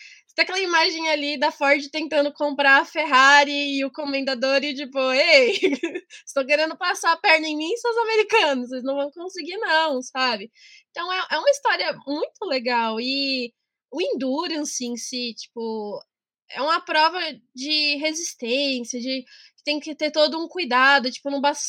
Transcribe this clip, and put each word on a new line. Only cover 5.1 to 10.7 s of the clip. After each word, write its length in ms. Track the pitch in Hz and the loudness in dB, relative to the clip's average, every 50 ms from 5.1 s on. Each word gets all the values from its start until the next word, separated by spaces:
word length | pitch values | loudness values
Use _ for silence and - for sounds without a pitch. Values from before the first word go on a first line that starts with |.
"Ei, 400 | 254 262 320 330 311 269 254 233 | 2 2 6 6 8 8 6 6
<laughs> 540 | 381 - - 302 277 - - 320 269 370 - _ - - - | 2 0 0 0 0 -2 -4 -6 -6 -10 -12 _ -20 -20 -20
estou 180 | - - 277 262 | -6 -4 -4 0
querendo 320 | 254 294 294 311 320 330 | 2 2 2 2 0 -2
passar 360 | - 370 359 381 381 - - | -2 -2 -2 -2 0 0 0
a 40 | 330 | 0
perna 300 | 339 - 392 320 320 311 | 2 4 4 4 4 2
em 100 | 311 302 | -2 -4
mim, 200 | 302 311 330 466 | -4 -4 -4 -4
seus 200 | 466 - 480 453 466 | -4 -2 -2 0 0
americanos, 680 | 466 440 453 427 415 415 427 453 349 294 277 254 247 240 | 0 2 2 0 2 2 2 2 2 2 0 -2 -4 -6
vocês 140 | 262 254 | -8 -6
não 140 | 240 269 277 | -6 -4 -4
vão 140 | 277 277 285 | -4 -4 -6
conseguir 440 | 277 339 339 370 370 359 294 330 359 427 | -8 -10 -14 -12 -12 -12 -12 -10 -8 -6
não", 440 | 453 370 311 320 320 311 269 254 | -2 0 2 2 2 2 -2 -4
sabe? 480 | 254 - - 262 262 254 226 196 196 226 _ _ - - | -6 -6 -4 -2 -2 -2 -2 -4 -8 -12 _ _ -20 -20